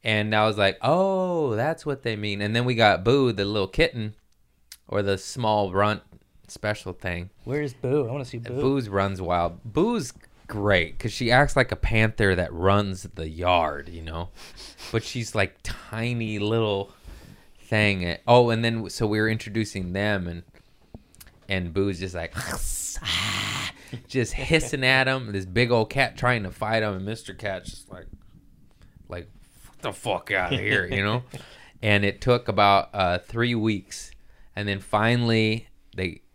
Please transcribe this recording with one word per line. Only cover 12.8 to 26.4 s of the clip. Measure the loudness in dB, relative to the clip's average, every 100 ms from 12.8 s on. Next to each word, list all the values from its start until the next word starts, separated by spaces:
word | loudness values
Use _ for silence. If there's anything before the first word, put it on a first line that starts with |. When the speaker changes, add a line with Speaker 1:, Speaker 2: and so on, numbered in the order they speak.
| 2 -6
Speaker 1:
the | -10 -10 -10
yard, | -2 4 4 4 -4 -12
you | -12
know? | -10 -8 -10 -12 -20 -18 -20 -18 -6
But | -4
she's, | -4 -8 -4
like, | -2 -2 _
tiny | -10 -10 -10 -6 -4 -4 -4 -2
little | 0 2 2 0 -4 -12 -20 -20 -20 -20 -20 -20
thing. | -2 2 4 2 -2 -4 6
Oh, | 6 6
and | 2
then, | 0 -2 -6
so | -4 0
we | 2
were | 0
introducing | -2 -4 -4 -4 -6 -6
them, | -2 0 -2 -4
and, | -10 -14 -20 _ _ _ -20 _ -20 -20 _ -4
and | -4 -2
Boo's | 0 0 -2
just | -6
like, | -8 -8
<laughs> | -10 -8 -4 -4 -4 -8 -8 -4 -4 -4 -4 -6 -6 -8 -12 -16 -16 -4
just | -2 -2
hissing | -4 0 0 0 -2
at | 2 4 2
him. | 0 -4
This | -6
big | -2 0 4
old | 4 2
cat | 0 -2 0
trying | 0 0